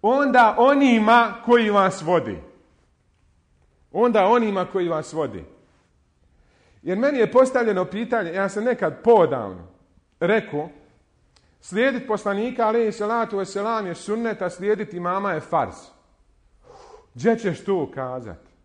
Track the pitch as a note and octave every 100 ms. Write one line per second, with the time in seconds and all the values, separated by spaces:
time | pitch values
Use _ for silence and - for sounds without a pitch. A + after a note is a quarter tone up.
0 | G3+ C4+ C#4 B3 A3+ G#3+ B3+ C#4+ C#4 A#3
1 | G#3+ A#3 A3+ G3+ - A#3+ A3 G3+ F#3+ F#3+
2 | D#3 F3 A2 F2+ - _ _ _ _ _
3 | _ _ _ _ _ _ _ _ _ D#3+
4 | A#3+ A3 F#3+ A#3+ A3 G3 F3+ F#3+ F3 D#3+
5 | - D3+ B2 G2+ D2+ _ _ _ _ _
6 | _ _ _ _ _ _ _ _ - F#3
7 | C#4 C#4 A3 B3 C4 C4 A#3 G3 F3+ G3
8 | A#3+ A#3 E3+ F3+ G3 G3+ A#3 A#3+ E3+ C#3
9 | A#3 A3+ D#3+ C3 G#2 F2+ E2+ _ _ _
10 | _ _ F3 G#3+ - D3 E3 - _ _
11 | _ _ _ _ _ _ - F#3+ C4 B3
12 | - G#3+ G#3 G3 A#3 B3+ A3 A3+ A3+ G#3
13 | G#3 A#3 A3+ G3+ F#3 G3+ G#3+ A3+ F#3+ E3+
14 | - A3 A3+ G#3 F3+ F3 G3 G#3 F3+ F3
15 | F3 F#3+ G3+ D#3+ - E3 B2 - - _
16 | _ _ _ _ _ _ _ - - -
17 | _ A#2+ D#3 A3+ F#3+ D3 - F#3+ C#3+ -
18 | C3 B2+ A2+ F2 _ _